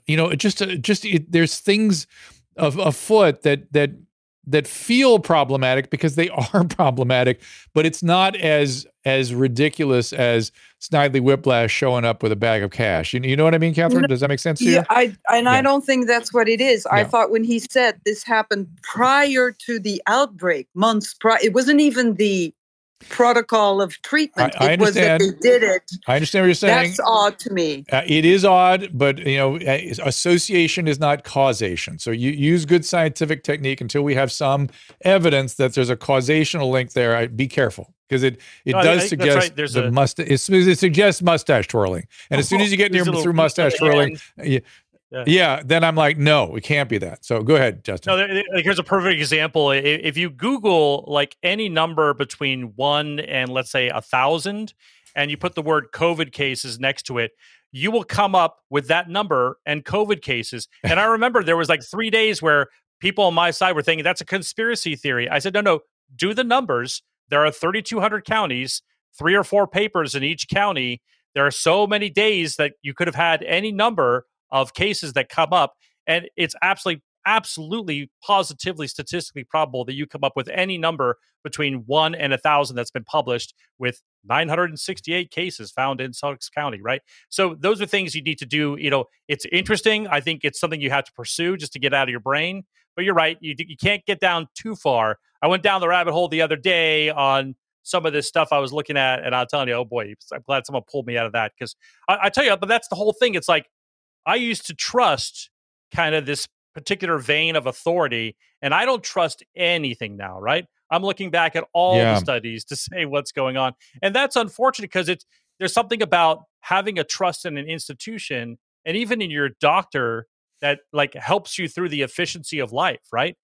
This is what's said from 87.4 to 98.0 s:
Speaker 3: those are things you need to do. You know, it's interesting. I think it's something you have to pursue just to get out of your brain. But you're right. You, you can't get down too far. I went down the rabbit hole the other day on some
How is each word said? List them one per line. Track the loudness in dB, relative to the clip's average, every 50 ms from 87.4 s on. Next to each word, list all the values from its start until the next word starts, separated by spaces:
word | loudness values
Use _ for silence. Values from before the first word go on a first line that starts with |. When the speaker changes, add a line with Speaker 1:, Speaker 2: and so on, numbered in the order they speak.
| -2 -2 -2 -4
Speaker 3:
those | -2 -2 -2 -2
are | -4 -4
things | -4 -4 -4 -4 -8
you | -8
need | -6 -6 -8 -8
to | -8
do. | -6 -4 -2 -2 -2 -4 -4
You | -2 -2
know, | 0 0 -2 -4 _ _ _ -8
it's | -8 -8 -6 -4
interesting. | -2 -2 0 0 -4 0 0 0 0 0 -2 -2
I | -4 -2
think | -2 -4 -6 -4 -6
it's | -6 -6 -4
something | -6 -6 -6 -6
you | -4 -2
have | -2 -2 -4
to | -6 _
pursue | -16 -12 -10 -8 -4 -4 -4 -4 -6
just | -8 -12 -10
to | -6
get | -4 -2 0
out | 0 0
of | -2
your | -4 -6
brain. | -4 -2 -2 -2 -2 -4 -6 -10 -14 -18 _ _ _ _ _
But | -6 -2
you're | 0 2
right. | 2 2 0 -2 -4
You, | -10 -12 -10 -10
you | -10 -12 -12
can't | -4 -2 -2 -2 -2 -2
get | -4 -4 0
down | 0 0 0 0 -4 -8 _
too | -14 -12 -12 -12
far. | -6 -2 0 0 2 0 0 -2 -6 _ _ _ _
I | 0 0
went | 0 2 0
down | 0 0 0
the | 0 0
rabbit | 0 0 0 0 0
hole | -2 -2 -2
the | 0 -2 0
other | 0 -2
day | -2 -2 0 0 2 2 2 2 0 0 -2
on | -2 0 0 2 2 0 -2 -4 -10 -16 _ _ _ _ _
some | -4 -4 -2